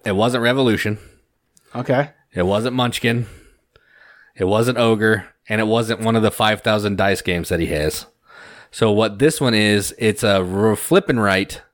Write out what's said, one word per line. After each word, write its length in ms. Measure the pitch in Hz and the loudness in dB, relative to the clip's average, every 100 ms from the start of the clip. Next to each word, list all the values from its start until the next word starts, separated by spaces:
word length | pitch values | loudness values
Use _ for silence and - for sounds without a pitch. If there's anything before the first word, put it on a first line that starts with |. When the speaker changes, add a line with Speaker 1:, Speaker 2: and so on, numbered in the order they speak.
| 104 | -2
Speaker 1:
it 60 | |
wasn't 280 | 98 117 123 | 0 2 2
Revolution. 540 | 117 135 123 104 107 107 - _ _ _ _ _ _ 123 | 0 2 2 0 -2 -6 -10 _ _ _ _ _ _ -10
Speaker 2:
Okay. 340 | 127 131 147 _ _ | -2 0 0 _ _
Speaker 1:
It 80 | 95 | -4
wasn't 340 | 90 104 123 123 | 0 0 -2 -2
Munchkin. 520 | 123 - 120 120 117 - - _ _ _ _ _ - - _ - | -2 -2 -2 -2 -4 -12 -20 _ _ _ _ _ -20 -20 _ -4
It 100 | 92 | 0
wasn't 320 | 107 120 120 | 2 2 2
Ogre, 500 | 113 107 110 107 92 _ - | 2 2 2 0 -4 _ -6
and 140 | 110 | -2
it 40 | 110 | 0
wasn't 340 | 113 113 104 | 0 0 -2
one 140 | 113 113 | 0 2
of 80 | |
the 80 | 107 | 0
five 300 | - 107 107 | 0 -2 0
thousand 360 | 113 107 104 98 | 0 0 0 0
dice 240 | 98 95 | 0 0
games 280 | - 87 80 | -2 -4 -2
that 100 | 87 | -2
he 80 | 76 | -2
has. 380 | 76 78 - - _ _ - - - - | -2 -4 -4 -14 _ _ -20 -20 -20 -16
So 200 | - 113 | -2 0
what 280 | 104 110 101 | 2 0 2
this 220 | 147 - | 0 2
one 120 | 127 | 0
is, 400 | 107 107 104 98 - | 2 2 2 -2 -2
it's 260 | 110 101 | -2 0
a 180 | - 98 | 0 0
r-, 320 | 90 98 110 104 | 0 0 0 0
flip 340 | - 185 185 | 2 0 2
and 120 | 123 | 0
write. 400 | 104 95 101 - - | 2 0 -2 -10 -18